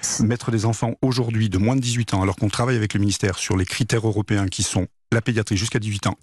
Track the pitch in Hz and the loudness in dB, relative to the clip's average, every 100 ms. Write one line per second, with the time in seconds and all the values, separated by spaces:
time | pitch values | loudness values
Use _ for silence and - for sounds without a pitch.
0 | - - 110 123 - 113 113 113 117 - | -6 0 0 0 -2 0 0 0 -4 0
1 | 131 123 117 113 110 92 107 135 120 120 | 0 0 0 0 2 2 2 2 0 0
2 | 110 98 98 87 104 - 123 120 107 104 | 0 0 0 0 0 0 0 2 0 2
3 | 101 - 101 90 - 95 90 - - 117 | 2 2 -2 -2 -2 0 0 -2 0 0
4 | 110 104 101 101 92 - 101 - 85 _ | 0 0 0 0 0 -2 -2 0 -2 _
5 | - 113 127 110 104 101 113 123 107 101 | -2 0 0 0 0 0 0 -2 -2 -2
6 | 101 - | -4 -2